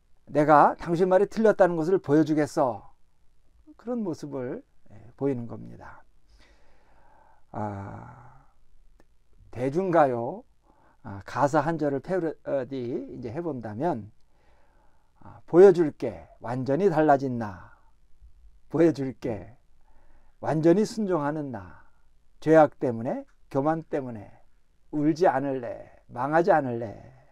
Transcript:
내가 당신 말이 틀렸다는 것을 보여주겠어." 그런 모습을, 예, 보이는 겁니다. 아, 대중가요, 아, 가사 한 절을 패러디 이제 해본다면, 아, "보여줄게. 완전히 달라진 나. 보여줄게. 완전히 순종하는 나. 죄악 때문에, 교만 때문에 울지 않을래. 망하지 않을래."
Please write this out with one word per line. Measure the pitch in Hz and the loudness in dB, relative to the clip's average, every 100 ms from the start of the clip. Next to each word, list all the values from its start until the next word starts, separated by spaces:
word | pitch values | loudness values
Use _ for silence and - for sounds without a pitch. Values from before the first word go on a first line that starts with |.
| _ - | _ -20
내가 | - 143 151 147 196 254 | -6 0 6 6 6 2
당신 | 170 170 185 | -4 -2 2
말이 | 185 196 | 4 2
틀렸다는 | - 220 196 180 170 | 6 6 6 4 2
것을 | 156 190 | 0 0
보여주겠어." | - 151 151 156 147 - 135 101 - - - _ - - - _ - 302 | 2 4 4 2 0 0 -2 -2 -12 -20 -20 _ -20 -20 -20 _ -20 -16
그런 | 226 247 | -10 -8
모습을, | 196 147 147 139 123 208 - - - | -6 -8 -10 -10 -8 -10 -14 -20 -20
예, | 104 110 - | -20 -20 -6
보이는 | 139 123 117 | -4 -4 -6
겁니다. | 113 117 110 - - - - - - - _ - - _ - - - _ - - | -12 -16 -18 -20 -20 -20 -20 -20 -20 -20 _ -20 -20 _ -20 -20 -20 _ -20 -18
아, | - 107 98 101 107 117 123 - - - - - - - _ _ _ _ - - | -12 -10 -10 -14 -16 -20 -20 -20 -20 -20 -20 -20 -20 -20 _ _ _ _ -20 -18
대중가요, | 107 131 151 190 170 143 120 120 190 - _ _ _ _ _ | -8 -4 -2 0 2 2 2 -6 -8 -14 _ _ _ _ _
아, | 113 98 - | -16 -16 -10
가사 | 123 139 151 | -2 0 0
한 | 143 165 | -2 -2
절을 | 151 135 | -2 -4
패러디 | 147 185 165 - - 139 123 135 120 170 277 131 | -4 -4 -4 -8 -6 -4 -4 -8 -8 -8 -10 -12
이제 | 123 | -12
해본다면, | 139 175 135 113 107 165 123 104 - - _ _ _ _ _ _ _ _ _ | -8 -8 -8 -10 -6 -4 -4 -8 -20 -20 _ _ _ _ _ _ _ _ _
아, | - - | -20 -20
"보여줄게. | - 165 196 170 151 - 127 85 80 - | 2 8 8 8 0 -4 -8 -10 -16 -16
완전히 | 110 127 131 143 196 | -10 -6 -4 0 0
달라진 | 151 156 139 135 120 | 2 4 2 0 -6
나. | 107 90 - - - _ _ - - - - - - | -8 -10 -18 -20 -20 _ _ -20 -20 -20 -20 -20 -6
보여줄게. | 147 165 139 135 120 143 104 98 - _ - - - - - - - | 2 2 2 -6 -8 -8 -8 -12 -20 _ -20 -20 -20 -20 -20 -20 -10
완전히 | 110 156 160 185 208 | -4 0 4 4 2
순종하는 | - 202 175 143 156 143 | -4 -4 -2 -2 -6 -8
나. | 113 90 - - - - _ _ - | -10 -14 -20 -20 -20 -20 _ _ -6
죄악 | 151 160 147 - | 4 6 6 2
때문에, | 135 113 120 247 269 _ - | -4 -4 -6 -8 -10 _ -6
교만 | 135 147 165 | -2 0 -2
때문에 | 156 156 127 110 104 - - - _ _ _ | -4 -6 -6 -12 -16 -20 -20 -20 _ _ _
울지 | 151 147 156 180 | -2 0 2 2
않을래. | 131 139 131 113 - - - - | 2 -2 -6 -8 -12 -16 -20 -16
망하지 | 117 139 160 180 | -8 -2 2 4
않을래." | 160 131 117 117 - - - _ | 2 2 -4 -8 -12 -20 -20 _